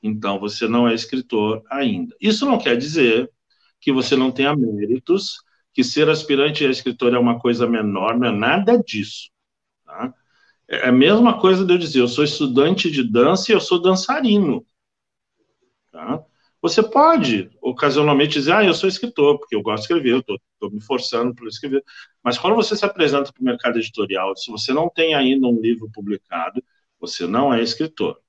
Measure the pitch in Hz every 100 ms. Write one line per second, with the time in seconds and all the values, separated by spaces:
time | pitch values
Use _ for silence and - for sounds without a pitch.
0 | 107 107 104 98 104 104 113 117 120 113
1 | - 131 127 113 107 110 _ 135 135 95
2 | 87 - 202 214 277 233 139 120 143 156
3 | 123 113 127 _ _ _ _ _ - 135
4 | 131 135 131 127 139 143 117 104 104 127
5 | - 196 196 - _ _ _ - 123 -
6 | 151 156 - 139 147 151 143 123 - 120
7 | 123 123 120 120 120 117 117 117 107 98
8 | 101 117 123 104 113 165 202 240 - 110
9 | 101 - - _ _ _ _ _ _ 78
10 | 127 127 _ _ _ _ _ - 127 127
11 | 143 214 240 - 185 185 185 180 160 135
12 | 123 120 151 - 143 123 147 190 175 147
13 | 120 110 131 185 190 208 - 180 180 185
14 | - 285 262 208 180 123 - _ _ _
15 | _ _ _ _ _ _ _ _ _ 80
16 | 82 147 - _ _ _ 170 190 220 277
17 | 311 330 147 107 92 _ 131 127 147 131
18 | 151 135 147 151 135 202 202 165 196 190
19 | 240 - 143 147 - 107 101 107 110 170
20 | 131 123 - 98 _ _ 101 104 107 131
21 | - 120 120 117 117 107 143 135 - -
22 | - _ - 120 175 226 220 208 202 202
23 | 156 139 139 _ 127 120 123 117 110 -
24 | 98 95 95 98 - 107 - 135 170 -
25 | 165 151 131 135 127 117 113 117 110 110
26 | 101 98 _ 87 82 107 - _ _ _
27 | - - 87 110 143 120 117 - 160 -
28 | 87 -